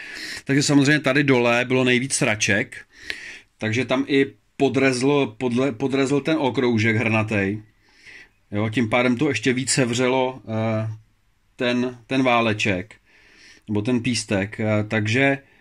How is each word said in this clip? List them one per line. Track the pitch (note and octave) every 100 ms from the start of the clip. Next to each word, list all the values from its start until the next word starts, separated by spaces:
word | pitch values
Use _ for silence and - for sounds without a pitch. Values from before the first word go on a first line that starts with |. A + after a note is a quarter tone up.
| - - - - -
takže | C#3
samozřejmě | C#3+ C#3+ C#3 D3+
tady | C#3+ C3+
dole | C#3+ B2+ A#2+ A#2+ B2
bylo | B2+
nejvíc | B2+ B2 C3+
sraček, | - C3+ G#2+ - G2+ C3+ - - - - - - - - _
takže | A2 A2+ C3+
tam | C3 C3+
i | C#3 C3+ - _ -
podrezlo, | C3+ A#2+ C3+ B2 C3+ C#3+ C3+ A2
podle-, | B2+ A#2 C3+
podrezl | A#2+ C3+ C3+ C3+ C#3+
ten | C3+ D#3+
okroužek | C3 A#2+ B2 A#2 A2+ A2
hrnatej. | A2 A2 G#2+ G#2+ F#2+ G#2+ - _ _ _ - - - _ _
Jo, | G#2 A2
tím | A2+ A2+
pádem | B2 B2 A#2+
to | D3
ještě | C3+ C3+
víc | B2+ C3
sevřelo, | - B2 A#2+ B2+ C3 B2+ B2+ -
eh, | A2 A2 A2 A2 A2 _ _ _ _ _ -
ten, | B2 B2 B2 B2 -
ten | C3+
váleček, | C3 A#2 A#2 G#2+ A2 F#2 G2 - _ _ _ - - - -
nebo | G#2
ten | G#2+ B2
pístek, | A#2 A#2 - G2+ G2+ -
eh, | A2 G#2+ G#2+
takže | A2 G#2+ A#2 C#3 C#3 - _